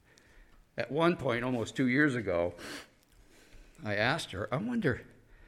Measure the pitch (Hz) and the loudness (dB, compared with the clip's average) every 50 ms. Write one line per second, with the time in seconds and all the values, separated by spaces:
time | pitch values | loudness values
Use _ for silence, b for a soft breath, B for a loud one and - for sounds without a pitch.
0 | _ b b b b b b b b b b b b _ - - - - 127 156 | _ b b b b b b b b b b b b _ -6 -6 -6 -2 0 2
1 | 165 170 180 - 127 135 113 120 120 131 127 117 107 - - - 135 123 123 143 | 2 2 2 2 0 0 0 0 0 0 0 -2 -2 -2 0 2 2 4 4 4
2 | 151 147 123 123 101 95 87 85 85 90 - - B B B B B B B B | 4 4 2 0 0 0 2 2 2 0 -2 -6 B B B B B B B B
3 | _ _ _ - - b b b b b b b b b b b - 107 101 101 | _ _ _ -20 -20 b b b b b b b b b b b -6 -4 0 0
4 | 107 123 156 156 - - - 90 107 - - 151 214 240 240 233 185 139 113 - | 2 2 0 0 -4 -6 -6 -6 -6 -4 -4 -4 -2 -2 -2 0 2 0 0 0
5 | - - - - - b b b b | -4 -16 -20 -20 -20 b b b b